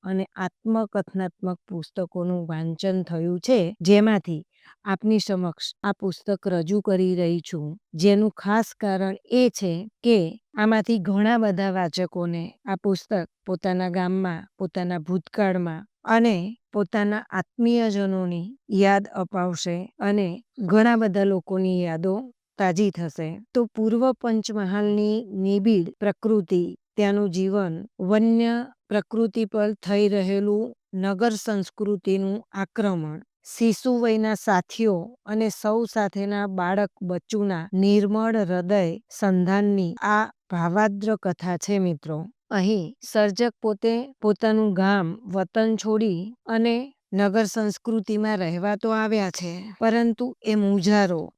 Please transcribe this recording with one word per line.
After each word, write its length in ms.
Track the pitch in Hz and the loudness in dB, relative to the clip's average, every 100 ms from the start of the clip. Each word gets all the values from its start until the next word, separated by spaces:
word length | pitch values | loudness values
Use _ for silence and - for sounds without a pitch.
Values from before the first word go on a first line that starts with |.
અને 200 | 190 190 185 - | -4 -4 -4 -6
આત્મકથનાત્મક 1200 | 185 _ 220 226 214 208 185 190 185 _ 185 180 _ | -8 _ -2 -2 0 -4 -4 -4 -6 _ -8 -8 _
પુસ્તકોનું 760 | 175 156 - 175 180 180 180 165 | -10 -10 -6 -6 -4 -4 -4 -4
વાંચન 500 | 160 165 160 196 185 | -4 -4 -4 -2 -2
થયું 380 | 170 170 170 180 | -2 -4 -2 -4
છે, 340 | - 254 170 208 | 2 2 2 -2
જેમાંથી 680 | 165 202 214 208 - 160 - _ - - | 6 6 6 2 -2 -8 -10 _ -20 -18
આપની 360 | - 190 214 220 | -6 -4 2 0
સમક્ષ 540 | - 190 180 156 - - | 2 -2 -2 -4 -12 -6
આ 100 | 202 | -4
પુસ્તક 540 | 196 196 175 - 196 202 | -2 -4 -6 -4 -2 0
રજૂ 340 | 180 160 208 | -2 0 0
કરી 340 | 202 190 185 | 2 2 2
રહી 260 | 180 175 170 | 2 0 0
છું. 360 | - 170 147 170 _ | -4 -8 -8 -10 _
જેનું 360 | 160 185 202 214 | 2 4 6 4
ખાસ 380 | - 196 214 220 - | 0 0 0 0 -4
કારણ 360 | 208 190 190 196 _ | -4 -2 -2 -4 _
એ 120 | 247 247 | 4 4
છે 220 | - 190 165 220 _ | 2 -4 -4 -8 _
કે 140 | 240 226 165 220 _ 247 | 2 4 2 -4 _ 0
આમાંથી 420 | 214 220 - 233 | 2 2 2 0
ઘણા 400 | 185 196 208 233 | 2 2 4 4
બધા 340 | 220 185 196 | 2 2 0
વાચકોને 720 | 185 175 165 180 180 175 170 165 - - | 0 -2 -2 -4 -4 -4 -4 -8 -12 -8
આ 100 | 190 | -4
પુસ્તક 500 | 208 185 - 208 165 _ - | 0 -2 -2 -4 -4 _ -8
પોતાના 440 | 180 190 180 185 | -4 -2 0 -2
ગામમાં, 560 | 180 180 190 185 165 196 _ | -2 0 0 -2 -4 -10 _
પોતાના 400 | 190 - 180 180 | -6 -4 -4 -4
ભૂતકાળમાં 880 | 151 180 - - 196 180 175 160 208 _ | -2 -4 -4 -2 0 0 -2 -6 -12 _
અને 520 | - 226 233 196 180 233 _ | 0 4 4 2 -2 -10 _
પોતાના 540 | 208 202 220 208 208 - | -4 -2 0 0 -2 -4
આત્મીયજનોની 1200 | 185 180 - 233 240 226 202 196 190 185 175 180 269 _ | -6 -6 0 2 4 2 0 0 -2 -2 -4 -8 -14 _
યાદ 360 | 190 196 196 208 | 4 6 4 0
અપાવશે 640 | - 185 190 180 170 180 170 185 _ | -6 -4 -2 -2 -2 -4 -6 -8 _
અને 300 | 202 208 190 170 _ - | -2 0 0 -4 _ -8
ઘણા 380 | 190 208 226 233 | 2 4 4 4
બધા 280 | 220 190 | 2 2
લોકોની 580 | 196 190 - 190 185 180 | 2 0 -2 -2 0 0
યાદો 320 | 175 160 185 196 254 _ _ - | -2 -2 -2 -4 -6 _ _ -2
તાજી 320 | 190 170 208 | -2 2 0
થશે. 380 | 175 170 - 160 180 214 | 0 -8 -6 -8 -8 -4
તો 60 | - 233 | -2 -2
પૂર્વ 460 | - 220 226 254 247 | 0 0 2 0 0
પંચમહાલની 1040 | 240 220 208 214 190 202 208 208 208 214 226 196 | -2 -2 -2 -4 -2 0 0 2 2 0 -4 -4
નિબિડ 500 | 190 202 196 208 170 - | 0 2 4 2 0 -2
પ્રકૃતિ, 640 | 202 190 226 214 175 180 175 180 _ - | -4 -2 0 0 2 0 0 -6 _ -2
ત્યાંનું 340 | 208 202 208 | 0 2 0
જીવન, 440 | 170 190 202 185 165 202 _ | 0 0 0 -2 -6 -10 _
વન્ય 560 | 185 214 226 226 233 233 262 _ _ | 0 4 4 4 2 -2 -6 _ _
પ્રકૃતિ 540 | 208 - 220 226 214 214 | -4 -2 -2 -2 0 -2
પર 240 | 214 208 | 0 -2
થઈ 340 | 208 175 202 208 | -2 -2 2 2
રહેલું 640 | 202 185 196 202 208 233 - _ | 2 0 0 0 0 -2 -8 _
નગર 400 | 190 196 190 233 | -4 -2 0 0
સંસ્કૃતિનું 1120 | 214 - 208 185 - 208 208 - 190 190 202 226 202 | 0 -4 -4 -4 -6 -4 -2 0 -2 0 -4 -8 -8
આક્રમણ, 600 | 196 - 202 180 156 156 - _ - | -8 -2 -2 -2 -6 -10 -16 _ -20
શિશુ 380 | - 226 214 262 247 | 0 0 2 0 0
વયના 320 | 233 220 220 | 2 2 0
સાથીઓ 640 | 214 - 190 - - 226 185 190 247 | -2 0 0 0 -2 0 0 -4 -14
અને 240 | - 214 220 | -6 -2 -2
સૌ 340 | - 214 220 | -2 -2 0
સાથેના 640 | 233 - 202 196 202 202 202 | 0 -2 -2 -2 -4 -2 -4
બાળક 460 | 190 175 196 202 _ | -2 -2 0 -2 _
બચ્ચુના 680 | 180 180 _ 214 202 175 165 | -6 -6 _ -2 -2 -2 -4
નિર્મળ 640 | 185 196 202 202 214 226 226 | 2 4 4 4 0 0 0
હૃદય 640 | 185 180 180 202 175 170 _ | 0 -2 0 2 2 -4 _
સંધાનની 840 | - 202 185 180 196 208 202 180 - | -2 2 2 2 2 2 2 0 -2
આ 220 | 202 214 220 - _ | 0 0 0 -6 _
ભાવાદ્ર 640 | 175 170 180 214 202 214 214 | -4 0 2 2 0 -2 -2
કથા 400 | 190 175 180 175 | -2 -4 -4 -6
છે 220 | - 202 | -2 0
મિત્રો. 400 | 185 156 160 156 180 _ _ | 0 -2 -6 -8 -8 _ _
અહીં 440 | 208 185 214 160 254 - | 0 2 0 -2 -10 -4
સર્જક 440 | 226 208 190 240 - | 0 2 2 -2 0
પોતે 320 | 220 208 226 233 269 269 | -4 0 0 0 -4 -4
પોતાનું 520 | 214 202 220 214 214 | -2 2 2 2 2
ગામ, 320 | 180 190 202 165 208 233 | 2 2 2 0 -4 -6
વતન 420 | 185 185 226 220 220 | -4 -2 0 0 0
છોડી 580 | 214 214 220 170 190 247 - | 0 0 0 -2 -6 -14 -4
અને 300 | 226 233 233 277 _ _ | 0 2 0 -4 _ _
નગર 340 | 190 202 196 214 | 0 2 2 0
સંસ્કૃતિમાં 920 | 233 214 196 - 226 196 208 214 214 | -2 -4 -4 -2 -4 -2 -2 0 -2
રહેવા 380 | 175 175 202 202 | -2 -2 -2 -2
તો 120 | 226 | -2
આવ્યા 400 | 220 220 214 190 | 0 0 0 -2
છે, 220 | - 180 175 208 190 | -4 -8 -10 -14 -2
પરંતુ 540 | 226 226 233 220 247 - | 0 2 2 0 -6 -6
એ 120 | 220 214 | -2 2
મૂંઝારો 680 | 202 202 180 208 196 170 156 | 4 2 4 4 4 0 -6